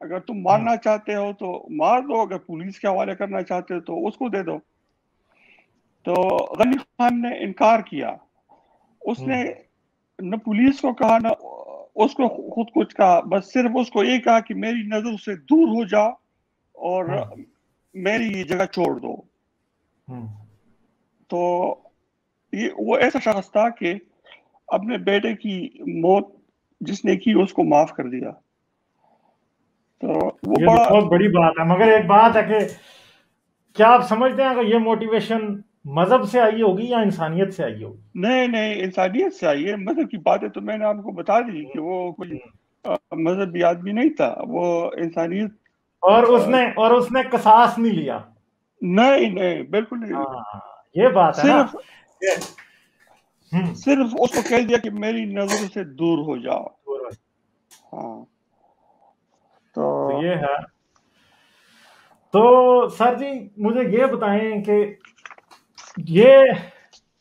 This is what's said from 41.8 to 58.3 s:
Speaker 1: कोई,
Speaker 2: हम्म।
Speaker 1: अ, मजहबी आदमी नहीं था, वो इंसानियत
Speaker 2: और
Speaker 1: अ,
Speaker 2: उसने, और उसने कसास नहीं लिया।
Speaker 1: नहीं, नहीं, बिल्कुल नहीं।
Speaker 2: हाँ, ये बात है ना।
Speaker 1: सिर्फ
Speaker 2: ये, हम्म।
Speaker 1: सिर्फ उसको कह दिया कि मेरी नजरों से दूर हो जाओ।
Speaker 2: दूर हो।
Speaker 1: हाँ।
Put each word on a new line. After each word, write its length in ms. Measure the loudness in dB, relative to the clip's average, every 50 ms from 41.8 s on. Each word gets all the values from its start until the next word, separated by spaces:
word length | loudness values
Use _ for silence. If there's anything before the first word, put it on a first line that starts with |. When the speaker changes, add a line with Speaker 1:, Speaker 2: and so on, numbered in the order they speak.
| -8 -6 -6 -6 -6 -8 -10
Speaker 1:
कोई, 300 | -12 -14 -14 -14 -16 -16 -20 _ _ _ _ _ _ _
Speaker 2:
हम्म। 80 | -6 -6
Speaker 1:
अ, 40 | -6 _ _ -8
मजहबी 480 | -4 -2 -2 -2 -2 -4 -6 -4 -2 0
आदमी 300 | 0 0 -2 -6 -6 -4
नहीं 180 | 0 0 0
था, 340 | 0 0 -2 -2 -2 -6 -10
वो 460 | -6 -4 -4 -2 0 -2 -2 -2 -4 -6 -6
इंसानियत 580 | -8 -6 -4 -4 -4 -4 -4 -6 -6 -6 -8 _ _ _ _ _ _ _ _ _ 4
Speaker 2:
और 220 | 6 6 6 6
Speaker 1:
अ, 40 | 6
Speaker 2:
उसने, 440 | 6 4 4 2 2 2 2 0 0
और 220 | 2 4 4 4
उसने 280 | 4 2 0 -2 -2 -2
कसास 560 | 0 -4 0 6 6 8 8 8 4 2 0
नहीं 140 | 0 0 0
लिया। 400 | -2 -4 -4 -6 -8 -10 _ _ _ _ _ _ _ _ _ _ _ -6
Speaker 1:
नहीं, 480 | 0 2 4 6 6 6 4 2 0
नहीं, 380 | -2 -2 -2 -2 -2 -4 -8 -4
बिल्कुल 280 | -4 -4 -4 -4 -10 -12
नहीं। 140 | -10 -8 -6
Speaker 2:
हाँ, 560 | -6 -6 -8 -8 -12 -14 -14 -16 -16 -18 -20 -20 -20 _ _ _
ये 120 | 4 4 4
बात 300 | 6 6 4 4 2 2
है 100 | 4 4
ना। 180 | 4 4 2
Speaker 1:
सिर्फ 180 | 0 -4 -16 -20 -20 -20 _ _ _ _ _ -4
Speaker 2:
ये, 400 | -4 -4 -4 -6 -14 -16 -20 -20 _ _ _ _ _ _ _ _ _ _ _ _ _ _ _ _ _ -4
हम्म। 180 | -2 -2 -2 -6
Speaker 1:
सिर्फ 400 | -4 0 0 2 2 2 -2 0
उसको 360 | 0 -2 0 0 -2 -2 0
कह 140 | 0 0 2
दिया 140 | 2 0 -2
कि 120 | -2 -4
मेरी 360 | -10 -6 -6 -4 -4 -4 -6
नजरों 420 | -6 -4 -4 -4 -4 -4 -4 -6 -6
से 160 | -8 -10 -10
दूर 340 | -10 -8 -4 -2 0 0 -2
हो 200 | -2 -6 -8 -8
जाओ। 300 | -4 -6 -6 -6 -6 -10
Speaker 2:
दूर 420 | _ _ _ -10 -10 -10 -10 -12
हो। 0 | -14 _ _ _ _ _ _ _ _ _ _ _ _ _ _ _ -16
Speaker 1:
हाँ। 280 | -14 -14 -14 -14 -16 -20 _